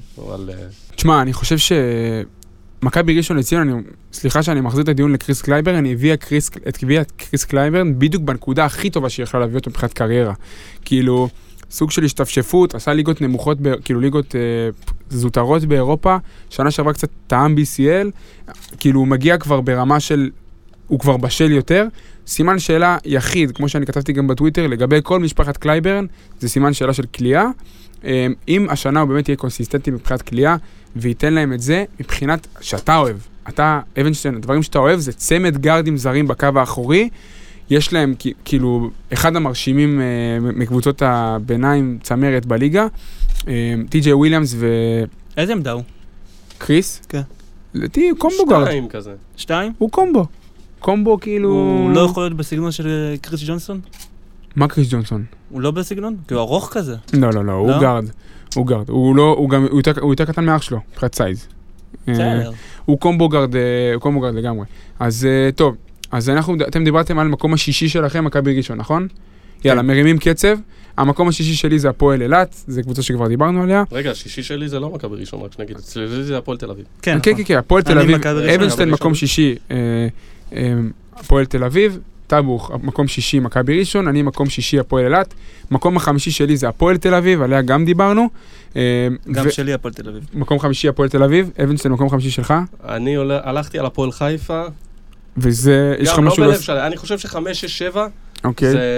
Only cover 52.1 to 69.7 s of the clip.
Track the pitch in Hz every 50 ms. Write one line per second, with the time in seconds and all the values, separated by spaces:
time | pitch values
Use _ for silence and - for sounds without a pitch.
52.1 | 180 180 175 175 165 156 151 - 160 156 165 170 156 - 156 156 156 151 151 147
53.1 | 147 139 - - 165 151 147 151 170 170 - - 196 190 180 - - - - -
54.1 | - - - - - - - - - 143 139 147 - 156 139 120 127 117 110 -
55.1 | 117 107 104 113 - - - - - 131 127 147 156 180 180 - 202 196 202 226
56.1 | 220 190 151 - 135 120 117 113 143 196 196 - - 226 175 135 117 113 - -
57.1 | - 139 127 117 110 104 101 101 95 95 104 120 135 143 139 131 120 117 110 110
58.1 | - - - - - - - - - 131 123 123 123 110 104 - 117 131 127 131
59.1 | 135 143 147 156 156 - 147 135 135 135 135 131 143 143 131 156 147 143 135 147
60.1 | 135 - 160 151 156 170 165 165 156 151 - - 127 110 - - - - 131 120
61.1 | - - 117 92 95 107 - - - - - - - - - - - - - 127
62.1 | 120 117 117 117 117 120 117 117 113 113 - - - - - - 147 143 - 175
63.1 | 175 165 170 160 151 147 139 127 123 127 123 123 123 123 123 120 117 117 - 147
64.1 | 147 139 127 123 113 113 117 123 117 107 101 - - - - - - - 123 117
65.1 | 110 117 131 135 131 135 135 135 131 - 160 139 113 - - - - - - -
66.1 | - 123 113 131 139 156 160 175 175 156 143 - - 165 160 156 147 160 165 156
67.1 | 175 156 156 156 147 - - 156 160 156 - - 131 - 160 160 156 170 151 139
68.1 | 156 165 160 147 135 143 135 139 135 131 123 - 117 113 110 - 151 170 185 190
69.1 | - - - - - - - - - - - 139